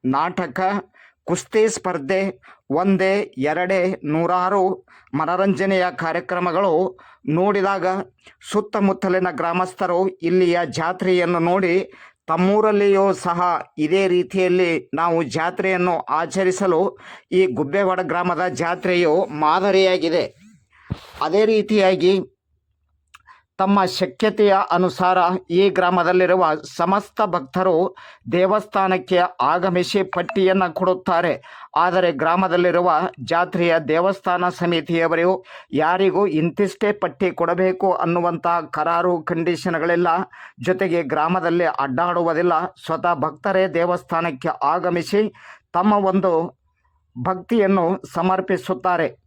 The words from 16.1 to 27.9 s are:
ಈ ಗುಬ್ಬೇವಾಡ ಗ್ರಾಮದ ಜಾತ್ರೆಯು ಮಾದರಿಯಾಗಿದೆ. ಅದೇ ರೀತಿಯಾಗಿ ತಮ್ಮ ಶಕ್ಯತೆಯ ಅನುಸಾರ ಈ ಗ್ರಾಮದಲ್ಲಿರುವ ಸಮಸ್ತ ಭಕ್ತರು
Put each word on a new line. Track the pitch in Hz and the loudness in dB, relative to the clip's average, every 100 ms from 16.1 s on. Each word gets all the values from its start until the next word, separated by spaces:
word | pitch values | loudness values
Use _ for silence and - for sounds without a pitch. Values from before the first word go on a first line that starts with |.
| 151 165 180 185 185 196 165 196 - - - _ | -4 -2 -2 -2 0 0 2 0 -4 -20 -20 _
ಈ | 180 190 | 0 2
ಗುಬ್ಬೇವಾಡ | 120 139 196 196 185 | 0 -2 0 0 -2
ಗ್ರಾಮದ | 175 165 180 160 180 | -2 -2 -2 -2 -2
ಜಾತ್ರೆಯು | - 170 175 185 180 175 160 196 | -2 -4 -2 0 2 2 2 0
ಮಾದರಿಯಾಗಿದೆ. | 151 151 170 202 190 190 185 165 165 123 _ 208 - _ _ - - - - | 0 0 2 2 4 4 2 0 0 -2 _ -20 -20 _ _ -14 -14 -14 -8
ಅದೇ | 151 185 214 | -2 2 2
ರೀತಿಯಾಗಿ | 220 208 214 190 185 170 190 - _ _ _ _ _ _ _ _ - _ - _ - | 2 2 2 4 4 4 2 -2 _ _ _ _ _ _ _ _ -20 _ -20 _ -4
ತಮ್ಮ | 190 202 185 | 0 2 2
ಶಕ್ಯತೆಯ | - 185 - - 214 208 196 - | -2 -6 0 -2 2 4 4 2
ಅನುಸಾರ | 175 180 - 185 185 175 185 - | 0 0 0 2 4 2 0 -2
ಈ | 175 196 | 2 2
ಗ್ರಾಮದಲ್ಲಿರುವ | 185 180 185 170 180 180 185 170 151 135 - | 2 2 2 2 2 4 4 2 0 -6 -4
ಸಮಸ್ತ | 170 196 202 - | 0 0 -4 -4
ಭಕ್ತರು | 208 170 - 185 185 165 185 | -2 -2 -4 -2 2 2 0